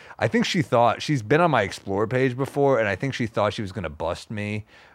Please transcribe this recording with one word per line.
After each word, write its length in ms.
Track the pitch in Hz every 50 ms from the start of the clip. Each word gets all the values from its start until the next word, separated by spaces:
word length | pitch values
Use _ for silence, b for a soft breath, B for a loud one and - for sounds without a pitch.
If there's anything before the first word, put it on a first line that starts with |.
| B B B -
I 100 | 110 113
think 160 | - 240 220
she 160 | - - 180
thought, 400 | 131 - 127 117 120 113 98 -
she's 180 | - - 151 127
been 180 | 107 104 147 160
on 100 | 175 165
my 120 | 139 117
Explore 440 | 101 92 - - - 98 98 98 110
page 300 | 104 127 127 131 131 120
before, 420 | 127 139 - - 147 143 139 135 113
and 100 | 110 101
I 60 | 98
think 180 | - 139 135 120
she 120 | - 123
thought 260 | 107 - 113 101 104
she 100 | - -
was 100 | 107 92
gonna 180 | 90 110 87 80
bust 400 | 73 - 80 82 87 - - -
me 340 | 113 104 104 104 107 107 107 b b b b b b